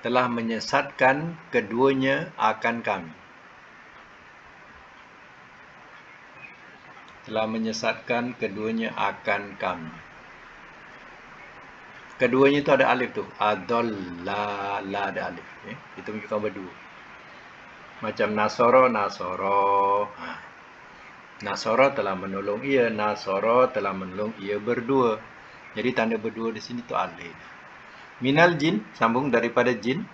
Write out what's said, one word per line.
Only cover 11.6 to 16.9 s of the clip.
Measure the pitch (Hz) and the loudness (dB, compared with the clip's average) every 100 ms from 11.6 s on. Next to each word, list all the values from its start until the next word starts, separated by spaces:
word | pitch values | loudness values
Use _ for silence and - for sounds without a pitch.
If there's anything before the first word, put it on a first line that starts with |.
| - - - - - - | -20 -20 -20 -20 -20 0
Keduanya | 127 127 139 143 | 2 6 6 6
itu | 139 135 | 4 4
ada | 131 | 6
alif | 123 120 107 | 4 0 -4
tu. | 92 - | -8 0
Adalla, | 104 104 87 117 117 101 90 87 90 101 104 101 98 101 | 0 0 0 0 0 -4 -8 -8 -6 -4 -4 -4 -4 -6
ada | 98 98 98 92 90 | -4 -4 -4 -4 -8
alif, | 87 - - | -10 -16 -18
ya. | 101 113 - - | -16 -16 -16 -14
Itu | 95 | -10
menunjukkan | 107 - 107 107 | -10 -4 -4 -4
berdua. | 98 90 - - | -6 -12 -16 -20